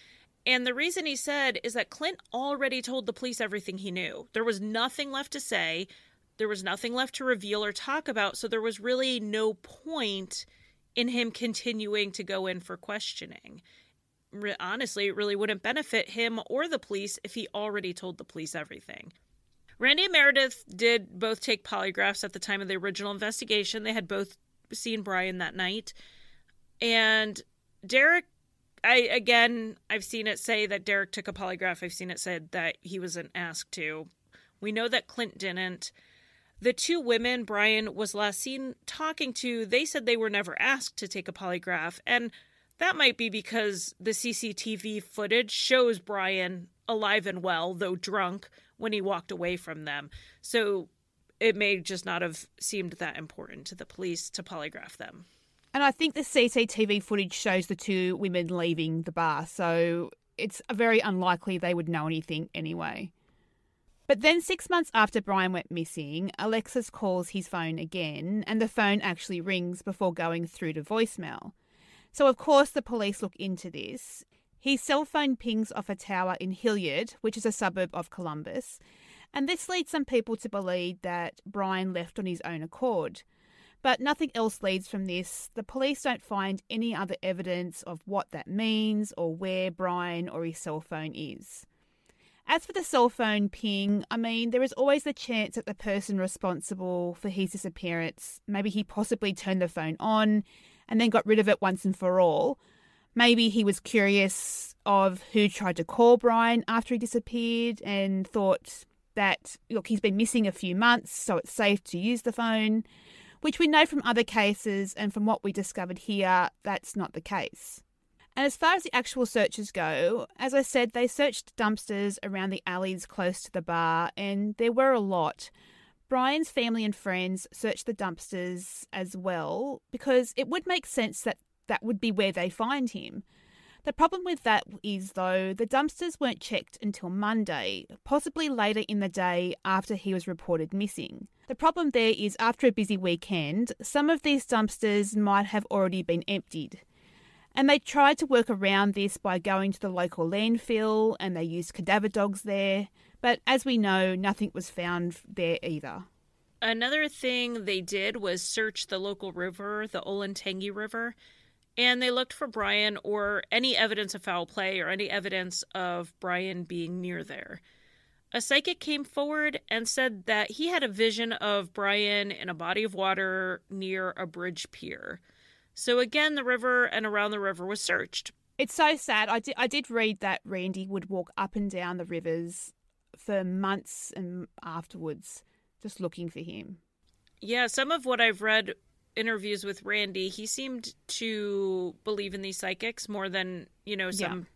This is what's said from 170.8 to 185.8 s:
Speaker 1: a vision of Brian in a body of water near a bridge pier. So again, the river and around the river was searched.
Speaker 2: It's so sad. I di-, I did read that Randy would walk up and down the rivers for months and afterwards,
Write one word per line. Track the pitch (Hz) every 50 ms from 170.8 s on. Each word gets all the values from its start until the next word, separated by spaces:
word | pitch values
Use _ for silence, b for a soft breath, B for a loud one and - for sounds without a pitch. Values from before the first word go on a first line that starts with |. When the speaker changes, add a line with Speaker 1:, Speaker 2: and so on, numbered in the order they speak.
| 285
Speaker 1:
a | 226
vision | 196 202 226 226 208 220 233 226 226
of | - - 208 202 202 185 175 -
Brian | 208 202 196 202 208 208 202 208 202 202 202
in | 196 - - 180
a | 175
body | 156 170 170 190 208 220
of | 208 196
water | 196 190 190 190 196 190 190 185 190 185 185 180 - - _
near | 196 190 190 185 190 190 185 185 -
a | - 190
bridge | 165 165 175 175 180 170 - - -
pier. | - - - - - - - - - 180 b b b b b b b b b b b
So | - - 254 240 247
again, | 247 220 - 302 302 311 302
the | 285 254
river | 247 247 233 233 254 247 247 240
and | - - 220 220
around | 214 208 208 208 214
the | 214 208
river | 196 196 185 165 180
was | 190 208 -
searched. | - - 269 - - - - - - - - _ _ _ _ -
Speaker 2:
It's | 294 - -
so | - 320 302 320
sad. | 294 - - 226 214 214 214
I | 226 226
di-, | - - -
I | - 254
did | 233 285 294 269 -
read | 233 233 220 220 208 -
that | - 196 190 - -
Randy | 160 196 185 180 190 185 190 190
would | 190 196 190 170 185
walk | 196 180 175 - - -
up | 196 196 -
and | 208 202 196
down | 190 180 180 175 180
the | 180 170
rivers | 180 175 165 170 165 160 170 170 170 180 - - - - _ _ _ _ _ _ _ -
for | - - - 202 196 185
months | 180 185 190 196 190 196 190 - - - - - - -
and | - 185 175 180 180 175 - _ - -
afterwards, | 170 160 165 160 - - 175 160 156 147 - - - - - - _ _ _ _ _ _ _